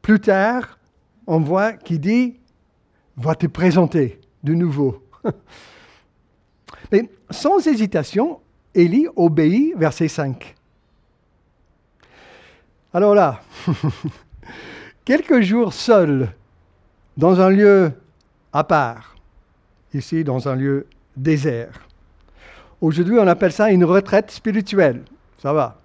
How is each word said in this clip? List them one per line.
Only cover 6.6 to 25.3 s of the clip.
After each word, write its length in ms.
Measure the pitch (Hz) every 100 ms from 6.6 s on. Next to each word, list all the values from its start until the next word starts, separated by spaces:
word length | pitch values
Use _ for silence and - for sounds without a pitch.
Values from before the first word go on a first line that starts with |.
| - - -
Mais 180 | 208 233 _ _
sans 380 | - 285 381 320
hésitation, 720 | 240 208 175 135 202 302 302 _ _ _
Élie 340 | - 175 226 330
obéit, 600 | - 170 156 156 208 311
verset 320 | 285 156 - 160
cinq. 480 | - 139 123 - _ _ _ _ _ _ _ _ _ _ _ _ _ _ _ _ _ - - - _ _ _ _
Alors 200 | 175 208
là, 280 | 202 160 113 _ - -
<laughs> 1400 | 143 151 - 151 - _ - - - - - - _
quelques 360 | - 294 - 262
jours 320 | 185 233 214
seul, 600 | - - 214 160 135 120 - _ _ _ _ _ _ _ -
dans 240 | 160 185
un 80 | 190
lieu 420 | 196 208 196 170 127 _ _ _ _ _
à 100 | 143
part, 520 | 156 156 123 117 - - _ _ _ _ _ _ _
ici 300 | 143 - 165
dans 240 | 151 127 135
un 80 |
lieu 320 | 131 139 139 - _ _
désert. 720 | 135 139 151 147 117 117 - - _ _ _ _ _ - - - _
Aujourd'hui, 380 | 160 156 175 233
on 80 | 190
appelle 240 | 170 185
ça 200 | - 214
une 120 | 185
retraite 480 | 170 190 190 196 214
spirituelle. 720 | - 220 214 196 196 156 123 131 - _